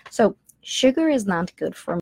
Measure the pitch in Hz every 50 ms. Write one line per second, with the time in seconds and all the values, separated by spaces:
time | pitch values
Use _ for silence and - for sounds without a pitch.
0 | - - - - 220 190 - _ _ - - _ - - - - 254 262 262 320
1 | 320 311 285 247 202 196 180 165 175 - _ - 156 - - - - - 175 175